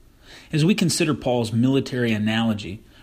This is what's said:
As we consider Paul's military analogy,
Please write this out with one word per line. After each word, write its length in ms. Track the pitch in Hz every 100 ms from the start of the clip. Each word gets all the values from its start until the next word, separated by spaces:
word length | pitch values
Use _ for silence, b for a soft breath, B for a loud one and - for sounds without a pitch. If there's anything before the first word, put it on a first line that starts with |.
| - B B B B
As 120 | 156
we 100 | 160
consider 400 | 214 175 - 165
Paul's 380 | 139 135 123 110
military 580 | 113 127 135 - 127 120
analogy, 680 | 107 107 113 117 104 90 95 b b